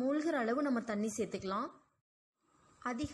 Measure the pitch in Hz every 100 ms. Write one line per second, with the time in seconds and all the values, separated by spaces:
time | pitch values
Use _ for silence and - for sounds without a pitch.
0 | 262 302 311 285 226 254 285 233 - 208
1 | 220 214 190 196 190 202 311 - _ _
2 | _ _ _ _ _ _ - - 247 240
3 | 294